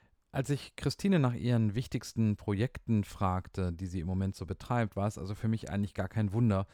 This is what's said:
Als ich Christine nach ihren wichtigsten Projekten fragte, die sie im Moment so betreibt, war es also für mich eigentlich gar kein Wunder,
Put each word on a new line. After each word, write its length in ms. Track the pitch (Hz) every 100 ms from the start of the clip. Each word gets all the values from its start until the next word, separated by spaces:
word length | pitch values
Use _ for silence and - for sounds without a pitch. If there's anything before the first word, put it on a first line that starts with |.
| _ _ _
Als 160 | 139 135
ich 280 | 139 - -
Christine 420 | 147 - 196 180
nach 140 | 127
ihren 420 | 120 120 120 107 104
wichtigsten 640 | - 135 - - 110 104
Projekten 640 | - 101 123 - - 107
fragte, 680 | - - 95 92 - - 90
die 140 | 85 95
sie 120 | 92
im 80 | 82
Moment 260 | 92 95 -
so 100 | 87
betreibt, 500 | - - 123 110 -
war 120 | 104
es 100 | -
also 180 | 95 104
für 140 | 113
mich 200 | 110 -
eigentlich 240 | 98 101
gar 140 | - 95
kein 240 | 110 104
Wunder, 360 | 110 120 95 101